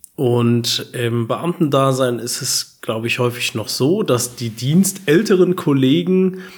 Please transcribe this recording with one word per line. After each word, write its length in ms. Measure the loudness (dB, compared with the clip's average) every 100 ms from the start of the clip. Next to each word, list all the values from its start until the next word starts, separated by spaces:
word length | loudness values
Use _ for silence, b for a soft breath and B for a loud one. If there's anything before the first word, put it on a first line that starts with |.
| -14 -2
Und 720 | 0 2 2 2 0 -6 -6
im 360 | -6 -4 -2 -2
Beamtendasein 880 | -4 -4 -2 0 2 2 2 0 -2
ist 240 | -6 -6
es, 360 | -4 -4 -6 _
glaube 240 | -6 -4 -2
ich, 120 | 0
häufig 340 | -2 -2 -6
noch 140 | -6 -6
so, 340 | -2 0 0
dass 340 | 0 0 -2 -6
die 140 | -8
dienstälteren 1040 | -4 0 2 2 0 2 2 4 4 2 0
Kollegen 840 | 0 2 4 2 2 2 2 -2 B